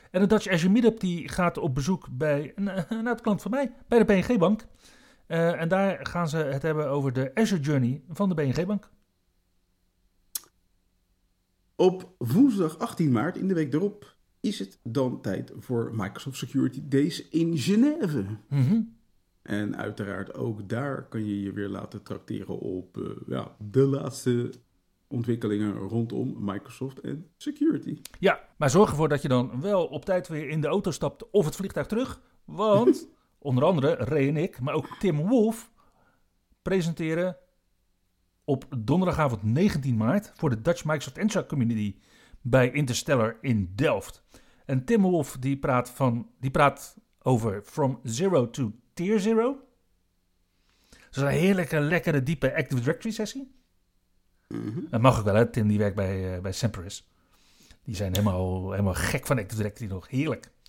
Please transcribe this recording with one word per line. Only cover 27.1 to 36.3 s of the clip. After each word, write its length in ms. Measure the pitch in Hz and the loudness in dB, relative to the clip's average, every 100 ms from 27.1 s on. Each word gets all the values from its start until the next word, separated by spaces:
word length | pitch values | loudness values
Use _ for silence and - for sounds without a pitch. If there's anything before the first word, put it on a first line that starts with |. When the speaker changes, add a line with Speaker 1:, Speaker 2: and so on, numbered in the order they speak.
| 143 175 _ | -10 -12 _
Speaker 2:
security. 640 | 294 294 302 - - 156 - - | -10 -2 0 0 -4 -10 -12 0
Speaker 1:
Ja, 220 | 190 - - - | 0 0 -4 -2
maar 140 | 147 | 4
zorg 200 | 156 208 | 6 6
ervoor 180 | 143 156 | 4 2
dat 140 | 143 | 0
je 60 | 139 | 2
dan 320 | 127 123 123 | 2 0 -4
wel 260 | 185 196 165 | 0 0 0
op 180 | 151 | -4
tijd 240 | - 180 180 | -2 -2 -2
weer 200 | 156 147 | -8 -4
in 120 | 156 | -2
de 60 | 147 | 0
auto 240 | 185 196 | 0 -2
stapt 400 | 147 156 - - | -2 -4 -6 0
of 140 | 208 | 2
het 120 | 156 - | 2 0
vliegtuig 300 | 190 - 139 | -6 -6 -4
terug. 340 | 214 262 - _ _ | -2 -4 -8 _ _
Want 640 | - 156 214 208 247 - - _ | -12 -2 4 6 6 4 0 _
Speaker 2:
<laughs> 160 | _ _ | _ _
Speaker 1:
onder 260 | 143 127 | -2 2
andere 300 | 151 175 147 | 4 4 2
Ray 340 | 165 113 151 135 | 2 0 2 2
en 80 | 151 | 2
ik, 240 | 185 - | -2 -4
maar 140 | 123 | -4
ook 220 | 151 - - | -4 -4 -4
Tim 180 | 196 147 | -2 0
Wolf, 540 | 170 254 214 220 - _ _ _ _ _ _ | 2 4 4 0 -10 _ _ _ _ _ _